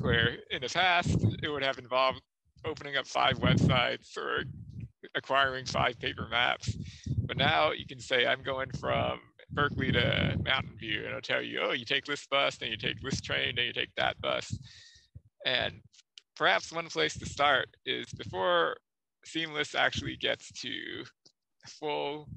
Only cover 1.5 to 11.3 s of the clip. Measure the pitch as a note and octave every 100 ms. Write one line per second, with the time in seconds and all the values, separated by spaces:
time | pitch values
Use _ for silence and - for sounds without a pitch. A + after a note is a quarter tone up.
1.5 | D3 C3+ C3 B2 B2+ C3 B2+ - _ _
2.5 | - D#3+ D3+ D3 C#3 - C3+ C3 B2 A#2+
3.5 | B2 C3+ B2+ B2 A#2+ - - C#3 B2+ C#3
4.5 | - - - - _ - - - C3+ C3+
5.5 | C3 B2+ C3+ C3 B2 C3 B2 A2+ A#2 B2+
6.5 | - - - - - - - - B2+ C#3
7.5 | D#3 D#3 A#2+ - C3 A2+ B2+ B2 B2+ C3+
8.5 | C3 C3 C3 C3 B2+ B2 B2 - - -
9.5 | - C#3+ C3 C3 B2 A#2+ G2+ G2 - B2+
10.5 | C3 - - A2+ G#2+ A2+ A#2 -